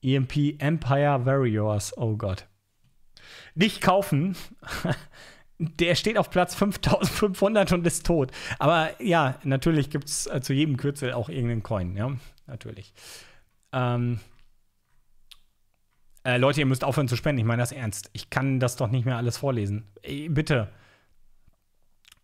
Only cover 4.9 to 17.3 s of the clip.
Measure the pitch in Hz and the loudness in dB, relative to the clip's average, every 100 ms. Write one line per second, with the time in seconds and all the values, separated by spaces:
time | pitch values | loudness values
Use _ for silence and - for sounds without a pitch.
4.9 | 131 - - - - - - 156 - 170 | -4 -8 -20 -20 -20 -18 -8 -6 0 2
5.9 | 170 214 220 170 185 175 - 202 - - | 2 2 0 2 2 2 2 0 0 2
6.9 | - 175 - 208 185 202 214 185 175 170 | 2 2 2 0 2 2 4 2 2 0
7.9 | - - 165 127 - - - 143 165 160 | 0 0 2 0 -4 -10 0 2 4 2
8.9 | - 214 165 135 131 143 135 170 156 143 | -2 2 4 4 0 -2 0 2 2 2
9.9 | 147 - - - 139 - 135 156 123 139 | -2 -4 -6 -4 -4 -2 0 0 0 -2
10.9 | 143 127 120 107 139 120 113 - 104 90 | -2 -4 -4 -6 -4 -2 -2 -2 -4 -2
11.9 | 98 120 131 - - - 120 113 104 - | -4 -4 -6 -12 -20 -16 -14 -14 -16 -18
12.9 | - - - - - _ _ _ 131 123 | -20 -20 -20 -20 -20 _ _ _ -2 0
13.9 | 120 120 117 - - - _ _ _ _ | 0 0 -4 -8 -20 -20 _ _ _ _
14.9 | _ _ _ - - _ _ _ _ _ | _ _ _ -20 -20 _ _ _ _ _
15.9 | _ _ - 127 123 131 143 135 127 139 | _ _ -8 -2 2 2 2 2 2 0
16.9 | 143 131 123 156 | 0 0 0 0